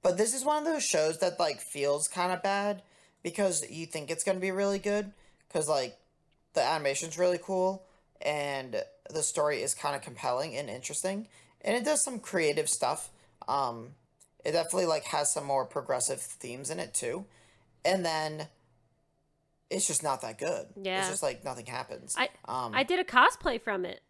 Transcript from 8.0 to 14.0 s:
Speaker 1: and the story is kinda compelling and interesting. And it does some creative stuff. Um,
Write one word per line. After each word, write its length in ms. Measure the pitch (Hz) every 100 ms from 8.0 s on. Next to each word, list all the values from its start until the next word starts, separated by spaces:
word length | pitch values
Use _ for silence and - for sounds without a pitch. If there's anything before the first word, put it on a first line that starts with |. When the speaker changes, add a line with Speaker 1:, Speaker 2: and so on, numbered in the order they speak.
| _ _
Speaker 1:
and 640 | - 151 143 139 131 110 - - -
the 140 | 147
story 400 | 151 - 151 135
is 100 | 131
kinda 260 | - 151 139
compelling 560 | - 113 139 123 156 123
and 140 | 143
interesting. 580 | 117 - - 185 196 220 - - _
And 140 | - 233
it 80 |
does 200 | 240 294
some 160 | - 247
creative 500 | - 190 156 147 147
stuff. 400 | - 127 147 - - - _ -
Um, 480 | 139 135 117 120 139